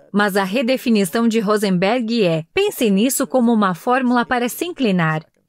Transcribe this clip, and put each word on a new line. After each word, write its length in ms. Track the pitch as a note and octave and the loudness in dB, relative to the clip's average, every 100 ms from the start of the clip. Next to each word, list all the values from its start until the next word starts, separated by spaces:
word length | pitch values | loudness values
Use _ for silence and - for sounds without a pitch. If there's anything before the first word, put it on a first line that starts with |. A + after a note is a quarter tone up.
| - | -6
mas 240 | G3+ G#3 G3 | -2 0 0
a 60 | |
redefinição 840 | F#3+ A3 A3+ C4 B3+ A3 G3 A#3 A#3 | -2 -2 0 -2 2 2 2 0 0
de 120 | A3 | 0
Rosenberg 840 | G3+ G#3+ G3+ F3+ F#3+ B3+ A3 A#3 | 0 0 0 0 0 0 -2 0
é: 200 | F3+ D#3+ D#3+ | 0 0 -4
pense 360 | - G#4 - A#3+ | -2 -2 0 0
nisso 380 | F#3+ B3 - C4+ | 2 0 0 -2
como 240 | C4 A#3 | 0 2
uma 240 | A3+ G3 E3+ | 2 0 -2
fórmula 500 | - B3 B3+ B3 A#3 | -2 0 2 0 0
para 220 | B3 A#3+ | -2 -2
se 160 | - F4 | -4 -8
inclinar. 580 | E4 B3 F3+ D#3+ D#3 - _ | -2 0 0 0 -2 -8 _